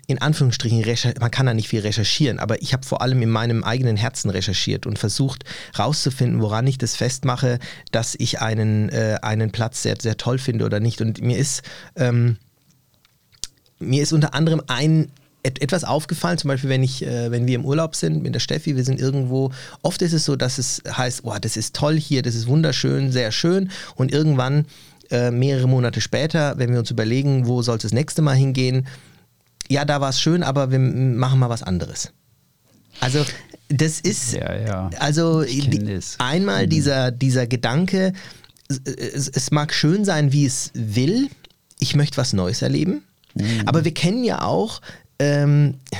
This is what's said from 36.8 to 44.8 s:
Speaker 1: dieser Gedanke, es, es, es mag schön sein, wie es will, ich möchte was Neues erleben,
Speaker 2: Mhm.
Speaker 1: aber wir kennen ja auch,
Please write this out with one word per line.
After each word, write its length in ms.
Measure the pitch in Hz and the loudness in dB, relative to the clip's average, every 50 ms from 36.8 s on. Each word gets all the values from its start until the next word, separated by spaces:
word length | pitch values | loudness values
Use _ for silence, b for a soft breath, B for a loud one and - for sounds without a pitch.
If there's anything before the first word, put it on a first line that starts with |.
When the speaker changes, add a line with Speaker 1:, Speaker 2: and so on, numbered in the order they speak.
| 139 143 139 131 127 127 | 2 2 2 2 0 0
Speaker 1:
dieser 360 | 120 123 131 135 123 127 123 | 0 0 0 2 2 2 0
Gedanke, 640 | 117 127 117 117 113 123 156 185 180 - 190 185 190 185 B B B B B B B _ _ _ - | 0 -2 -2 0 0 0 0 0 0 2 2 0 0 -2 B B B B B B B _ _ _ -8
es, 120 | 139 131 - | -8 -6 -6
es, 440 | 151 - - - 117 - 139 135 123 | -8 -8 -8 -8 -6 -4 -4 -4 -4
es 220 | - 139 - - | -2 -4 -2 0
mag 220 | 151 151 151 156 | 0 0 0 0
schön 320 | - - - 151 175 208 208 | 0 2 2 4 4 4 2
sein, 280 | 196 175 151 147 135 | 2 2 4 4 4
wie 120 | 135 147 143 | 4 4 4
es 280 | 127 - - - - - | 2 0 -2 -6 -6 -6
will, 540 | 123 113 110 101 123 127 151 208 247 285 269 - - - - _ _ _ _ _ - | -6 -4 -2 0 0 2 2 2 2 0 -2 -4 -10 -20 -20 _ _ _ _ _ -4
ich 180 | 139 - - | -2 2 2
möchte 220 | 147 147 151 - - | 2 2 2 0 -2
was 160 | 127 - - | -2 0 0
Neues 260 | 98 90 90 - - | 0 0 0 0 0
erleben, 420 | - 127 135 147 156 180 240 294 - _ _ _ _ _ - | 0 0 0 0 0 0 -2 -4 -6 _ _ _ _ _ -6
Speaker 2:
Mhm. 280 | - 104 110 117 113 - | -4 -2 0 0 0 0
Speaker 1:
aber 220 | - - 165 151 | 2 2 2 2
wir 80 | 170 156 | 0 0
kennen 300 | - - 175 208 254 247 | 0 0 0 2 0 0
ja 180 | 214 - - | 0 0 0
auch, 400 | - 98 139 170 202 226 - - | 0 0 0 0 0 -2 -4 -10